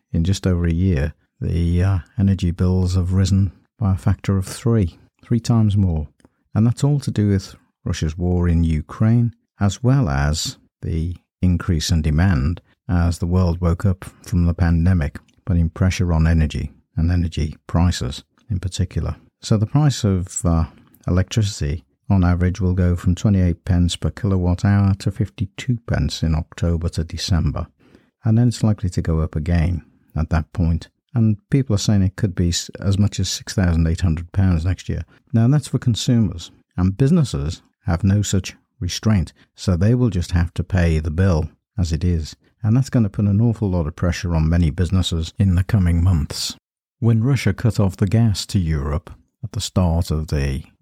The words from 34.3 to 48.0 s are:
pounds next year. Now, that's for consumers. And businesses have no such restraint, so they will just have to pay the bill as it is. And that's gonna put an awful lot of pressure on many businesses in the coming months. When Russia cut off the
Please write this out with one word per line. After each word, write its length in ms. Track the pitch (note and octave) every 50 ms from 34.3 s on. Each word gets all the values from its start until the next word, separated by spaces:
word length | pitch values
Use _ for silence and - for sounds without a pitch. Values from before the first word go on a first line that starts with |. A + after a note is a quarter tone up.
pounds 320 | - G2 F#2+ F#2 F2 D2+ D#2+
next 240 | F#2+ F2+ - - -
year. 140 | E2 D#2 - - _ _ _ _
Now, 160 | - A2+ A2+ B2
that's 200 | D3 D3 - -
for 100 | - B2
consumers. 720 | - B2+ G#2+ - - - B2 A#2 A2 E2 - E2 - - - _ _ _ _
And 200 | - F2+ F#2+ G2
businesses 680 | - C3+ C3+ F#3 F3 C#3 - - C#2 C#2 D#2 D#2 - _ _ _ _ _
have 160 | F#2+ E2+ E2+
no 200 | G#2 F#2+ G2 G#2
such 340 | G2+ - - F#2+ - - - _ _ _ _ _
restraint, 520 | F#2 F2 - - - A2+ G#2+ F#2+ D2 - - _ _ _ _
so 220 | - - - F2+
they 180 | E2 G2 A2 B2+
will 160 | B2 B2+ A#2
just 220 | - F2+ D#2+ -
have 200 | F2 E2+ F2 E2+ -
to 100 | - F2
pay 340 | - - F2+ E2+ E2+ D#2+ D#2
the 120 | D#2+ E2+
bill 400 | D2+ F2 F#2+ G2 E2+ D2+ D2+ D2+ - _ _ _ _ -
as 140 | F2 D#2
it 100 | E2 D2+
is. 320 | F2 F2+ F2 D#2+ D2+ - - - _ _ _ _
And 140 | - G#2+ A2+
that's 140 | C3+ C3 -
gonna 200 | - B2 A2 F#2+
put 160 | - - G#2
an 140 | G#2 G2 G#2
awful 300 | A#2 A#2+ G#2+ - A2 G2
lot 160 | F2+ F2 D2+
of 100 | D2+ -
pressure 380 | - F2+ F2 D#2+ - - F2 E2+
on 140 | D#2+ D#2 D#2
many 220 | E2+ E2+ F2 D2+
businesses 600 | - - F2+ D#2+ F#2+ F#2 F2 - F2 E2 D#2+ - - -
in 160 | G2+ G2 F2
the 100 | F2+ F#2
coming 380 | - - G#2 F2+ E2+ E2+ E2+
months. 540 | E2+ F#2+ F2+ D2+ C2+ - - - - - - - _ _ _ _ _ _ _ _
When 240 | A2+ A#2 A2+ A2
Russia 300 | A2 C3+ C#3 A2+ - G2
cut 260 | F2+ - - A2+ - -
off 180 | G2+ F#2 -
the 100 | -